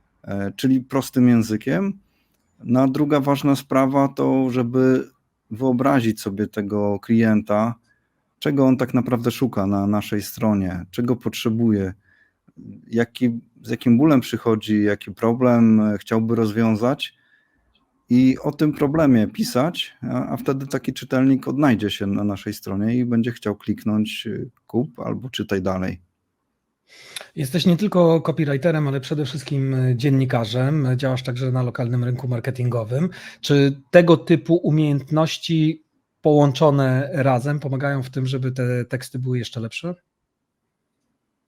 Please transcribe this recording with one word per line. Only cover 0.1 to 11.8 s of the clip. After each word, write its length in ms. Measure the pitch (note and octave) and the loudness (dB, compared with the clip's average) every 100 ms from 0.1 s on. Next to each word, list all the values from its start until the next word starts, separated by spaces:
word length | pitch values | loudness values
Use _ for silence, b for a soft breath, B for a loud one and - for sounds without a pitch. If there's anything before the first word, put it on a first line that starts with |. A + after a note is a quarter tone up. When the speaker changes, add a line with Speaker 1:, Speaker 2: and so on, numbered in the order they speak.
| _ | _
Speaker 1:
e, 300 | - G2+ G2 G2 | -10 -6 -6 -4
czyli 240 | C3 C3 | 0 0
prostym 480 | B2+ C3+ B2+ C3 B2 | 0 -6 -2 2 4
językiem. 680 | A#2 A2 G#2+ C3 D#3+ G3 G3 _ _ _ _ _ _ | 4 2 -2 -2 -2 -2 -6 _ _ _ _ _ _
No 160 | - B2 | -2 2
a 80 | C3+ | 2
druga 320 | C3 D3 D3 | 2 0 0
ważna 360 | C#3 C#3 D3 C#3 | 0 0 2 0
sprawa 520 | - C3+ C3+ C#3 C#3 | 0 0 2 2 0
to, 420 | C#3 C3+ C3 C3 | 0 0 0 0
żeby 600 | B2 A#2+ B2+ C3 C3 - _ _ _ _ | -2 0 2 4 2 -2 _ _ _ _
wyobrazić 680 | A2 C3 B2 C3+ C#3 A2+ G#2+ | -4 0 0 2 2 2 -2
sobie 260 | - G2 G#2+ | -6 -4 -4
tego 520 | - G2+ G#2 G#2 G2+ | -4 -4 -2 -2 -4
klienta, 720 | - A2+ A2+ G#2+ G#2+ G#2 A2 B2 _ _ _ _ _ _ | 0 2 4 2 2 0 -2 -6 _ _ _ _ _ _
czego 280 | D3+ C#3 C3 | -2 2 4
on 100 | B2+ | 2
tak 180 | B2+ | 0
naprawdę 360 | C3 A#2+ A#2+ A#2 | -2 0 0 -2
szuka 360 | - B2 A2 G2 | -2 -2 0 -2
na 200 | G2+ G2+ | 0 0
naszej 360 | G#2 - G#2+ | -2 -2 -6
stronie, 640 | G2 - A2 G#2 F#2 F2+ F2 | -6 -4 0 0 -2 -6 -8
czego 260 | - A#2+ B2 | -4 -2 -2
potrzebuje, 800 | - - A#2+ A2+ A#2 G#2 | -4 -6 -4 0 2 2